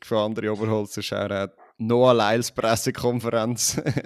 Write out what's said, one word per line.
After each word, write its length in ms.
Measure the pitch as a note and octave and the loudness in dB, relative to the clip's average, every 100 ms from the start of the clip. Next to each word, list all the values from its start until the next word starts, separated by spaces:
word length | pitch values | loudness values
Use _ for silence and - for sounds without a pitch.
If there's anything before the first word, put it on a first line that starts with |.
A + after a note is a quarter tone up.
von 300 | - A2 G#2+ | -2 0 0
André 160 | A2 G#2+ | -2 -4
Oberholzer, 520 | G#2+ A2 A2 G2+ - | -2 0 0 -2 -6
Shoutout. 500 | G2+ G2+ G2+ G2 G2 _ - - | -6 -4 -2 -2 -4 _ -20 -8
Noah 380 | A2+ A#2+ B2+ | 0 4 6
Lyles 380 | A#2+ G#2 A#2 A#2+ | 6 4 2 0
Pressekonferenz 1300 | - A2+ A2+ - A#2 B2 A#2+ A2+ A#2 A2+ A#2+ - - D3+ C#3 | -2 0 0 0 -2 -2 -2 -2 -2 -2 -2 -2 -2 -2 -2